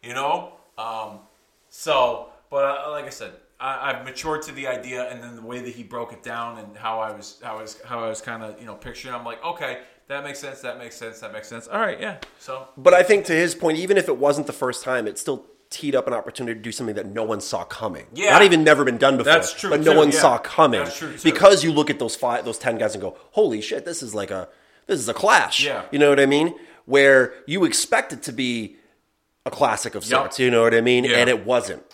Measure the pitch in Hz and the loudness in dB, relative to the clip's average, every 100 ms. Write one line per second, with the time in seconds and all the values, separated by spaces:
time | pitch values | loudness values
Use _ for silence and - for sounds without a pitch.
0 | 120 127 139 165 - - _ - 113 113 | -10 -6 -4 -4 -6 -20 _ -14 -10 -10
1 | 107 101 _ _ _ _ _ - 160 139 | -12 -16 _ _ _ _ _ -12 -2 2
2 | 123 117 - _ _ 139 139 139 151 147 | 2 -2 -12 _ _ -2 0 -2 -8 -10
3 | 139 - 101 - _ _ 131 135 135 123 | -12 -14 -16 -18 _ _ -8 -6 -6 -6
4 | 127 127 160 151 156 131 135 123 123 127 | -10 -10 -6 -6 -8 -10 -8 -8 -8 -10
5 | 123 120 120 117 110 123 123 117 104 123 | -10 -12 -16 -18 -14 -12 -12 -16 -14 -12
6 | 117 117 120 117 117 113 104 104 113 110 | -12 -14 -12 -10 -10 -12 -20 -12 -8 -6
7 | 110 104 - - 120 110 110 - 123 120 | -6 -10 -18 -18 -14 -14 -14 -18 -12 -8
8 | 113 110 - 113 110 107 117 101 127 110 | -6 -8 -12 -12 -14 -16 -18 -18 -16 -16
9 | 135 120 117 117 165 170 135 120 - _ | -12 -12 -12 -10 -10 -8 -10 -10 -16 _
10 | _ 139 143 135 139 135 123 120 117 - | _ -12 -10 -14 -14 -12 -14 -12 -16 -14
11 | 113 113 110 107 - 117 - 208 214 - | -16 -14 -16 -16 -14 -16 -10 -6 -6 -6
12 | 214 160 - _ - 131 - - 135 180 | -10 -12 -18 _ -14 -14 -14 4 6 6
13 | 185 208 190 160 175 170 170 160 185 196 | 6 4 4 0 0 0 -2 -2 2 2
14 | 175 123 143 147 143 - 127 120 131 127 | 2 0 0 0 -6 -6 -6 -6 -4 -4
15 | 107 - - 127 - _ _ - 147 131 | -4 -8 -6 -8 -10 _ _ -8 -2 0
16 | 135 117 - - 120 113 113 - 117 104 | 0 -6 -6 -10 -8 -8 -10 -8 -6 -6
17 | 95 107 110 107 - 101 87 - 110 80 | -8 -6 -4 -4 -4 -6 -8 -8 -8 -8
18 | - 127 208 175 196 165 156 147 131 117 | -14 -2 6 8 8 8 6 6 4 2
19 | 135 131 131 160 156 - 190 147 156 151 | 2 4 4 2 2 -8 -2 2 6 6
20 | 147 139 147 117 - - 151 107 - - | 6 6 4 4 -2 2 4 4 -4 -8
21 | 156 - 165 156 196 190 165 147 147 127 | -12 0 0 6 8 8 4 0 0 -2
22 | 113 - 123 120 120 113 127 113 107 104 | -4 -4 -2 -2 -6 -6 -4 -2 -4 -4
23 | 95 - _ - 202 107 107 214 175 165 | -10 -12 _ 0 0 0 -6 -8 -8 -12
24 | 120 104 95 95 87 _ _ _ - 175 | -10 -8 -8 -8 -10 _ _ _ -6 -4
25 | 117 - 196 233 120 - 147 117 - 143 | -4 0 4 4 2 -2 -2 -4 -6 2
26 | 147 139 139 143 165 - - - - 139 | 4 6 4 4 0 -4 -20 -20 2 6
27 | 139 135 123 - - 180 165 - - 233 | 8 6 4 -4 -6 0 0 0 0 -2
28 | - 131 - 120 127 117 104 - _ _ | -2 -10 -10 -6 -4 -4 -8 -16 _ _
29 | _ _ _ _ 127 - 131 107 - 101 | _ _ _ _ -12 0 0 0 -4 -8
30 | 107 127 139 - 127 120 117 113 117 123 | -2 0 0 0 2 4 6 4 4 4
31 | 123 120 120 117 104 123 107 85 _ | 4 4 4 2 0 0 -2 -12 _